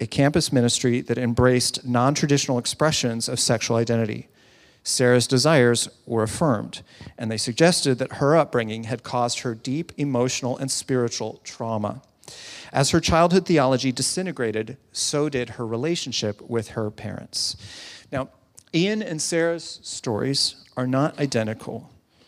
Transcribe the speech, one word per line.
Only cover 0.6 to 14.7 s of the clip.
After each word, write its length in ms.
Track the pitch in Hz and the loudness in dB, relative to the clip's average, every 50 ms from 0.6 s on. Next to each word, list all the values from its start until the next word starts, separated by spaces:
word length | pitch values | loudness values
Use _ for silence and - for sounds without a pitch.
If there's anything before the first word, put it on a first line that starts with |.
| 120 117 - - - 123 120 123 | 2 2 2 0 0 0 0 0
that 160 | - - 117 | -2 -2 -4
embraced 680 | 123 127 117 117 120 123 127 127 123 117 - - - - | -2 -2 -2 2 4 4 6 6 4 2 -2 -4 -6 -4
non-traditional 720 | 127 123 120 123 139 151 - 170 143 143 135 - - 127 120 | 0 2 2 4 2 2 2 2 2 2 2 2 0 -2 -2
expressions 680 | 120 - - - 151 160 151 - - 120 113 113 113 | -2 -4 -2 0 0 0 0 0 -2 -2 -4 -4 -4
of 140 | - 127 - | -4 -2 -2
sexual 380 | - - 120 110 - - 117 113 | 0 0 0 0 0 0 0 0
identity. 500 | 117 113 117 113 113 104 - - - _ _ _ _ _ _ _ _ _ _ _ - | 2 2 0 0 0 -2 -4 -8 -10 _ _ _ _ _ _ _ _ _ _ _ -6
Sarah's 420 | - - - 127 123 123 123 120 | -4 0 2 4 6 6 4 4
desires 600 | - 135 123 117 156 165 139 120 120 117 117 - - - _ - | 4 2 4 4 6 6 6 6 4 4 2 -2 -6 -8 _ -8
were 160 | - 117 113 | -4 -2 0
affirmed, 580 | 110 107 - - - - 117 101 - - - - - _ - - - - - - | 0 0 0 0 2 2 2 0 -2 -6 -12 -14 -18 _ -20 -20 -20 -18 -12 -8
and 120 | 117 110 | -6 -6
they 60 | 110 | -4
suggested 640 | 107 - 123 110 - 160 180 175 - - 143 127 113 | -4 -4 -4 2 4 4 4 4 4 2 0 0 0
that 160 | 131 - - | -2 -6 -2
her 200 | - 143 139 160 | 0 2 4 4
upbringing 500 | 165 143 - - 120 113 107 110 113 113 | 4 4 2 0 -2 0 -2 -4 -6 -6
had 180 | 110 123 113 | -6 -8 -8
caused 380 | - - - 123 120 120 - - | -8 -6 -2 -2 -2 -2 -2 -4
her 140 | - 127 113 | -6 -6 -6
deep 380 | 110 - 131 131 160 175 - - - | -6 -6 -6 -4 -4 -6 -6 -6 -4
emotional 580 | 143 143 131 120 123 131 - - 131 120 127 | -4 0 0 0 0 0 -2 -4 -4 -4 -4
and 140 | - 139 131 | -4 -4 -6
spiritual 720 | - - - - 131 127 120 117 - - 113 110 107 - - | -6 -6 -4 -2 0 0 0 0 -2 -4 -8 -8 -10 -12 -16
trauma. 560 | - - - 120 117 113 107 104 104 120 131 - _ _ _ - - - - - - - - - - | -16 -12 -8 -6 -4 -4 -2 -4 -4 -6 -8 -14 _ _ _ -20 -20 -20 -20 -18 -18 -18 -18 -10 -4
As 180 | - 131 143 - | 0 0 2 4
her 100 | - 165 | 4 2
childhood 440 | - - 170 160 170 170 180 196 185 | 4 4 6 6 6 6 6 4 4
theology 480 | - 170 147 131 131 131 123 131 131 | 4 4 6 6 6 4 2 2 0
disintegrated, 840 | 120 - 127 - - 185 190 185 139 - 120 110 107 110 113 113 | -2 0 -2 -2 -2 -4 -4 -4 -4 -2 -2 -2 -2 -4 -4 -6